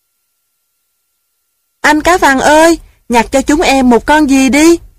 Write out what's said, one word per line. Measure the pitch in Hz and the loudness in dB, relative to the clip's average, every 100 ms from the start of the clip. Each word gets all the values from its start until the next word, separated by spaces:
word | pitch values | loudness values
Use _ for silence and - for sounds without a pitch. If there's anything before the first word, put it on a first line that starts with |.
| _ _ _ _ _ _ _ _ _ _ _ _ _ _ _ _ _ _ | _ _ _ _ _ _ _ _ _ _ _ _ _ _ _ _ _ _
"Anh | 269 302 | -4 -2
Cá | 320 370 | -2 0
Vàng | 311 262 | 0 0
ơi, | - 302 330 330 - _ _ | 0 2 2 0 -6 _ _
nhặt | 233 220 | -4 -2
cho | 269 | -4
chúng | 269 294 | -2 -2
em | - 269 254 | 0 0 2
một | 233 - | 0 0
con | 302 294 | -2 0
gì | 269 269 | 0 0
đi." | 269 320 339 - | 2 2 0 -4